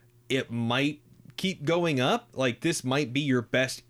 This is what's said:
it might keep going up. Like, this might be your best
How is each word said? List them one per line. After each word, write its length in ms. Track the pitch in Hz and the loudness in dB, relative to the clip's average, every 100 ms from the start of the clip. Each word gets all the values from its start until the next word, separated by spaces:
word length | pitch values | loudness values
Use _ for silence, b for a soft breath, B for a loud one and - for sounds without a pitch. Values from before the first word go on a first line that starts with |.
| b _ - | b _ -4
it 220 | 131 - | -4 -2
might 520 | 117 117 123 147 151 - - - - | -4 0 0 0 -2 -16 -20 -18 -4
keep 280 | 190 175 | -4 -2
going 360 | 147 170 170 135 | 0 2 2 2
up. 300 | 135 240 - | 2 0 -4
Like, 300 | - 131 110 | -2 -2 0
this 200 | 165 160 | -2 -2
might 300 | 127 135 131 | 0 0 0
be 80 | 131 | -2
your 220 | 147 123 | 2 0
best 400 | 117 131 131 - | 2 0 0 -4